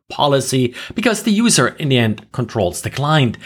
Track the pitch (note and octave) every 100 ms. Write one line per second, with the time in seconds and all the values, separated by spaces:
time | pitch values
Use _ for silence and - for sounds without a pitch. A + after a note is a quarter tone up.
0 | _ - C#3+ C#3 - C3 B2 - - -
1 | A#3 G#3 A3+ G3+ A#3 D#3 A#2 - D3+ B2+
2 | A2+ G#2 - - A#2 A#2 F2+ F2 A2 -
3 | C#3+ D#3 B2 -